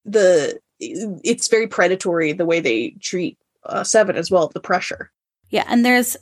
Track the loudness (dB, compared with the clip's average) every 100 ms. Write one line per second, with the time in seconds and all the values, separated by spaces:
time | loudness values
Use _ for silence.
0 | -2 4 6 6 2 -4 -14 _ -12 -8
1 | -8 -4 -2 -2 0 0 0 0 2 2
2 | -2 0 -2 -2 0 0 0 0 -2 -8
3 | -8 -4 -4 -8 _ _ -8 -6 0 2
4 | 2 0 0 0 0 -4 -4 -4 -4 -10
5 | -14 _ _ _ _ -4 0 2 4 2
6 | 0 -6